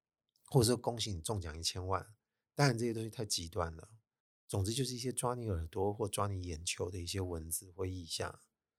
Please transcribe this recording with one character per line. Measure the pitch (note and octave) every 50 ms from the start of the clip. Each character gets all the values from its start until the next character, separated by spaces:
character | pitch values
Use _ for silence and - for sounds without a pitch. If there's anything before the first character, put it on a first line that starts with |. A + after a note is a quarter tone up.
| _ _ _ _ _ _ _ _ _
或 | - - C#3
者 | A2+
说 | A2 B2
“恭 | A#2 - - A#2+ A2+
喜 | G#2+ A2+ G2+
你 | E2+ D#2+
中 | - A2+ G2+
奖 | E2+ E2+ D#2 E2
一 | E2
千 | - - F#2+ F2+
万”。 | F#2 F#2+ F2+ - - - _ _ _ _ _ _ _ -
当 | - C#3+
然 | C#3 A#2+
这 | A2+ A#2+
些 | A#2+ A2+
东 | A2 A2
西 | A2+
太 | G#2 - A#2
极 | G2 - - E2+ E2
端 | - - E2+ E2 E2
了， | E2 - - - - _ _ _ _ _ _ _ _ _
总 | - - G#2 F#2+
之 | G#2+ A2+
就 | C3+ C3+
是 | A#2+ B2+
一 | A#2+
些 | A#2 B2+
抓 | A#2+ - - B2 B2
你 | B2 A#2+ A2+
耳 | G2 E2+ D#2+ E2
朵 | - G#2+ G2 G2+ G#2
或 | G#2+ A2+
抓 | G2 - - G2+
你 | G2+ G2 F#2 F2+
眼 | F2+ E2+ D#2 F2
球 | F2 - - F#2+ F2
的 | F#2+ F#2+
一 | E2+
些 | F2 F2+ G2 F#2+
文 | F2+ F2 E2 D#2+ E2
字 | E2 - - F#2+
或 | F2 F2 F#2+
意 | F#2 F#2 F#2 F2
象， | D#2+ - - - F2 - - - _ _ _ _ _ _